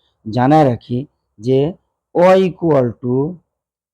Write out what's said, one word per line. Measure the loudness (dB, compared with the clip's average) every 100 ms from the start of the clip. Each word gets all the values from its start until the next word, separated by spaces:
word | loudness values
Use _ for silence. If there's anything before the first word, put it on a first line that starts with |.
| _ _ -8
জানায় | -2 2 2 2
রাখি | -2 -6 -10 -10 _ _ _ -2
যে | -2 -2 -6 _ _ _
O | 0 2 4 0
equal | -2 -2 0 0 -4
to | -4 -4 -4 -8 _ _ _ _ _